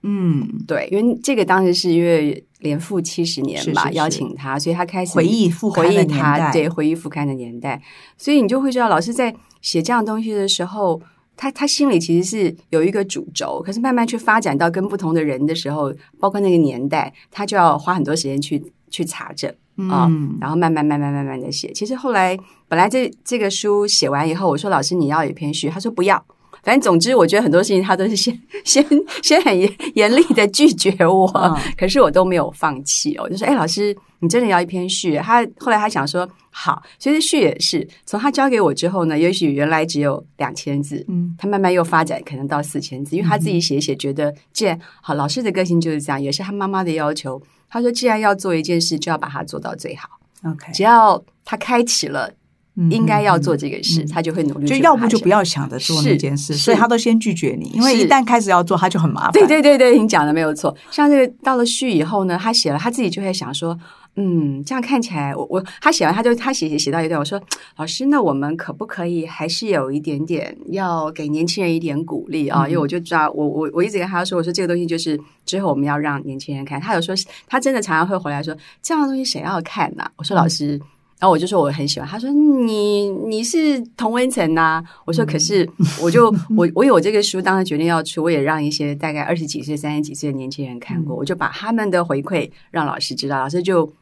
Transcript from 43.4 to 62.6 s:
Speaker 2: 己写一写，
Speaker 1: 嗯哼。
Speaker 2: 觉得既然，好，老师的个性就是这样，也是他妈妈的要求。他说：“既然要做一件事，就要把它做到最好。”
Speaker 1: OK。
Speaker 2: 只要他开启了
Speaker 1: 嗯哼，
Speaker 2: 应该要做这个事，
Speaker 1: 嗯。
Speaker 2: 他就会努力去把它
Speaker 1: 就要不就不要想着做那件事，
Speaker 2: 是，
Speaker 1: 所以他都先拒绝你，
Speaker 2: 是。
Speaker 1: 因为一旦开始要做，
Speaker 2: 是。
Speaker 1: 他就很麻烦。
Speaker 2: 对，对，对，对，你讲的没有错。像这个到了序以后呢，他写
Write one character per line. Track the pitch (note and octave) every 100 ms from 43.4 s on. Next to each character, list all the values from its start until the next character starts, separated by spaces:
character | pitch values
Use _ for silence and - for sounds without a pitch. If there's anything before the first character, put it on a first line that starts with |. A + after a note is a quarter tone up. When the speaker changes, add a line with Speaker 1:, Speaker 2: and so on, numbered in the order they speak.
| E3
Speaker 2:
己 | F3
写 | E3+ C#3
一 |
写， | D3
Speaker 1:
嗯 | C3+
哼。 |
Speaker 2:
觉 | C#3+
得 | C#3 D3 D3 _
既 | - G#3+
然， | E3 - -
好， | -
老 | D3 C#3+
师 | B3+
的 | A#3
个 | F3+
性 | F#3 E3+
就 | E3
是 | D3+
这 | C#3+
样， | C#3
也 | C#3
是 | C#3
他 | F#3+
妈 | G3+ F#3+
妈 | F#3+
的 | F3+
要 | D#3 D3
求。 | D3+ C#3 C3 - _ _
他 | A#3
说 | A#3+
：“既 | A#3+ B3
然 | G#3+
要 | G#3+
做 | G3 F#3+
一 | E3
件 | D3+ E3+
事， | E3 D#3
就 | D3+
要 | D#3
把 | D3
它 | C#3
做 | - -
到 | - -
最 | - -
好。” | - - _ _
Speaker 1:
OK。 | E3+ D#3+ -
Speaker 2:
只 | -
要 | G#3 A#3 A3 F3 - _ -
他 | A3
开 | - B3
启 | A#3+ - D3
了 | C#3+ B2 - _ _ _ -
Speaker 1:
嗯 | E3+
哼， |
Speaker 2:
应 | A3 A3
该 | G#3
要 | G#3 F3
做 | F3 D3
这 | C#3+
个 | -
事， | - E3
Speaker 1:
嗯。 | D3+
Speaker 2:
他 | E3+
就 | E3
会 | E3
努 | D3+ D3
力 | C#3+
去 |
把 | C4+
它 |
Speaker 1:
就 |
要 | D#4+ C4
不 | A#3
就 | A3
不 | F3+
要 | G#3
想 | F3+ C#3+ C3+
着 | -
做 | - D#3+
那 | D3 D3
件 | C#3+ C#3+
事， | C#3+
Speaker 2:
是， | D3
Speaker 1:
所 | -
以 | A3+
他 | A#3
都 | A#3
先 | A#3 A3+
拒 | A3
绝 | E3+ C#3 -
你， | -
Speaker 2:
是。 | A3+
Speaker 1:
因 |
为 | B3+ A#3+
一 | F3+
旦 | C4+
开 | A#3 A#3+
始 | G3+
要 | F3+
做， | F3 F3+
Speaker 2:
是。 |
Speaker 1:
他 | F#3+
就 | F3
很 | D#3+
麻 | - -
烦。 |
Speaker 2:
对， | - G4
对， | D#4
对， | C#4+ C#4
对， | B3 A#3+
你 | G#3+
讲 | G3 D3+
的 |
没 | D#3
有 | D#3+
错。 | - - - -
像 | - D4
这 | C#4+
个 | B3+ -
到 | - B3+
了 | A#3+
序 | - C4
以 | F3+
后 | D#3+ G#3
呢， | F#3+ F3
他 | G#3
写 | -